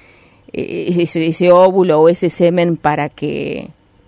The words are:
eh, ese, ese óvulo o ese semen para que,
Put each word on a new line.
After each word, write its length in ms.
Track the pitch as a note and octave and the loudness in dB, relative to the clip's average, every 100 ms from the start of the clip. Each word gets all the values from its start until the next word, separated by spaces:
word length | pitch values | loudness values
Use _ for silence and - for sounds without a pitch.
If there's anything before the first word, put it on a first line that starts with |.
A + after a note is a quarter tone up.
| _ _ _ _ _ | _ _ _ _ _
eh, 420 | - - F3 E3 F3 | -12 -10 -8 -4 -2
ese, 300 | E3+ E3+ D#3+ | -2 -2 -4
ese 240 | D#3+ F3+ | 0 4
óvulo 480 | F3 F#3+ F#3+ F3+ D3+ | 6 4 2 2 4
o 80 | D#3+ | 4
ese 200 | F3 F3 | 2 -2
semen 480 | - F3 F3+ E3+ D#3+ | 0 0 2 -2 -2
para 320 | D3+ D3+ D3 | -2 -4 -6
que, 600 | - D3 C#3+ C#3+ C#3+ - _ _ _ | -8 -8 -8 -8 -10 -14 _ _ _